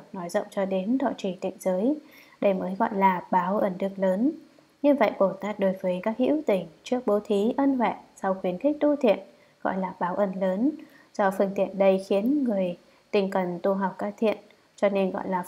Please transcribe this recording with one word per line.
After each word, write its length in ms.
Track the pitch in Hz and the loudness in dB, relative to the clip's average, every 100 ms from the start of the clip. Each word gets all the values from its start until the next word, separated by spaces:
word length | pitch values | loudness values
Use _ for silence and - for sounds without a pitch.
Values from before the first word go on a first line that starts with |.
| - | -6
nói 160 | 190 175 | -10 -4
rộng 160 | 208 202 | -4 -4
cho 160 | - 190 | -4 -2
đến 320 | 190 190 269 | -2 0 0
thọ 120 | 254 - | -2 -2
trì 180 | 202 180 | -6 -6
tịnh 220 | 190 - | -8 -4
giới, 360 | 190 185 226 302 - - - - | -2 0 0 -2 -6 -20 -20 -2
đây 120 | 202 | 0
mới 220 | 190 180 190 | 0 -2 -2
gọi 140 | 220 | -2
là 300 | 196 190 185 - | 2 2 2 0
báo 260 | 185 175 208 | 0 0 0
ân 160 | 214 180 | -2 -2
đức 140 | 196 196 | -6 -2
lớn." 360 | 190 185 254 320 - _ _ _ | 0 2 0 -2 -10 _ _ _
Như 120 | 285 | 2
vậy 180 | 277 208 - | 4 2 2
Bồ 140 | 196 | 0
Tát 260 | 185 196 214 | 0 -8 -2
đối 140 | 196 | 0
với 260 | 185 185 180 | 0 -2 -2
các 140 | 214 226 | -2 -2
hữu 240 | 254 302 311 | 0 0 0
tình, 220 | 196 170 - | 0 -2 -12
trước 160 | - 254 240 | -6 -4 0
bố 140 | 208 | 0
thí 340 | 208 202 214 254 | 2 0 0 2
ân 200 | 277 262 | 2 2
huệ, 160 | 214 - - - | 0 -2 -10 -6
sau 180 | 196 | -4
khuyến 240 | 190 190 180 | -2 -2 0
khích 200 | 285 294 | 0 2
tu 160 | 294 285 | 2 2
thiện, 240 | 247 196 - - _ _ | 2 2 -2 -20 _ _
gọi 160 | - 190 | -4 -4
là 160 | 185 - | -4 -4
báo 160 | 180 180 | -4 0
ân 160 | 202 | -2
lớn. 380 | 185 190 190 262 - - - _ - | 0 -2 0 0 -2 -10 -20 _ 0
Do 140 | 202 | 0
phương 200 | 190 202 196 | 2 0 0
tiện 220 | 190 190 | -2 2
đây 280 | 196 190 190 | 4 4 2
khiến 360 | 196 220 294 | 0 2 0
người 340 | 254 196 180 175 _ _ _ | 0 0 -2 -4 _ _ _
tình 180 | 208 190 | 0 0
cần 300 | 196 180 170 | 0 -2 -2
tu 100 | 190 | 0
học 220 | 196 190 185 | 0 -2 -4
các 160 | 208 202 | -8 -2
thiện, 200 | 220 208 - _ _ - | 0 0 -6 _ _ -2
cho 140 | 202 | 0
nên 220 | 196 190 | 2 0
gọi 180 | 196 - | -2 -4
là 140 | 185 | -4